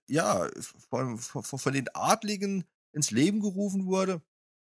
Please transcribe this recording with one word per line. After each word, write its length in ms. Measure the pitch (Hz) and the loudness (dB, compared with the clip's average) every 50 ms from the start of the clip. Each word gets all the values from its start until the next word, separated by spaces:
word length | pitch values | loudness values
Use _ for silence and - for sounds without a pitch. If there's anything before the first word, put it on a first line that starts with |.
| _ | _
ja, 420 | - 139 156 - 208 - 92 80 - - - - - - - - - | -2 0 2 4 4 2 2 0 -2 -4 -8 -12 -12 -14 -18 -10 -4
von, 280 | 123 120 131 123 113 113 | -4 -2 -2 -2 -4 -8
von, 240 | - - - 127 - | -8 -8 -8 -8 -8
von 300 | - 139 131 - 135 135 | -6 -6 -2 0 0 0
den 160 | 139 123 - - | 0 -2 -4 -4
Adligen 720 | - 95 165 214 - - 208 208 185 202 196 196 185 - _ _ _ _ _ - | 0 2 2 2 2 2 -2 -4 -2 -2 -2 -2 -2 -4 _ _ _ _ _ -4
ins 180 | 151 143 - | -2 -2 2
Leben 300 | 107 120 151 196 202 220 | 4 4 4 4 4 2
gerufen 440 | 202 208 180 196 208 196 190 190 190 | 0 0 0 -2 -2 -2 0 -2 0
wurde, 340 | 185 185 190 190 190 185 160 - _ _ _ _ _ _ _ _ _ _ | 0 2 2 2 0 -2 -4 -6 _ _ _ _ _ _ _ _ _ _